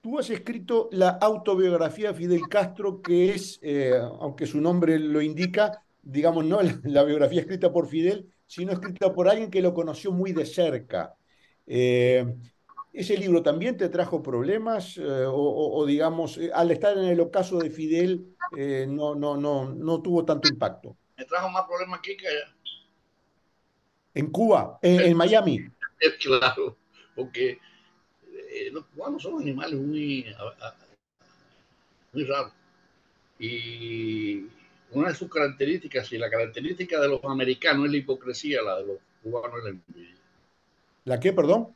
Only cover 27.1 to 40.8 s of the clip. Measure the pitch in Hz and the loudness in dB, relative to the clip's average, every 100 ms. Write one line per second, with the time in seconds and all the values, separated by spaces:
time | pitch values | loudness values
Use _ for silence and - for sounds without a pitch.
27.1 | - 127 120 127 127 _ _ _ _ _ | -10 -8 -2 -4 -4 _ _ _ _ _
28.1 | _ - - 113 - 104 151 147 143 233 | _ -20 -18 -14 -10 -8 -10 -14 -14 -10
29.1 | 294 - 330 151 131 160 143 139 151 147 | -8 -8 -8 -6 -6 -6 -6 -6 -6 -4
30.1 | 135 113 101 110 - 113 - _ _ _ | -6 -8 -12 -14 -12 -18 -18 _ _ _
31.1 | _ _ _ _ _ _ _ _ _ _ | _ _ _ _ _ _ _ _ _ _
32.1 | 143 135 139 135 _ _ _ _ _ _ | -8 -4 -4 -6 _ _ _ _ _ _
33.1 | _ _ _ 113 120 117 117 117 113 113 | _ _ _ -10 -8 -10 -12 -10 -6 -4
34.1 | 110 104 101 101 _ _ _ _ 127 170 | -4 -4 -6 -8 _ _ _ _ -2 -2
35.1 | 156 175 156 143 135 139 175 143 131 113 | -2 -6 -2 -2 0 -2 -2 -4 -6 -6
36.1 | 113 113 113 113 120 147 180 180 160 143 | -6 -2 -2 -2 -4 -8 -6 -4 0 2
37.1 | 135 139 135 127 127 170 143 143 147 135 | 0 -2 -2 0 0 2 2 2 -2 -2
38.1 | 131 127 120 151 135 107 95 101 98 _ | -6 -4 -8 -4 -2 -2 -4 -6 -10 _
39.1 | _ 110 117 120 117 110 92 _ 87 87 | _ -8 -8 -8 -10 -12 -12 _ -20 -20
40.1 | 87 _ _ _ _ _ _ | _ _ _ _ _ _ _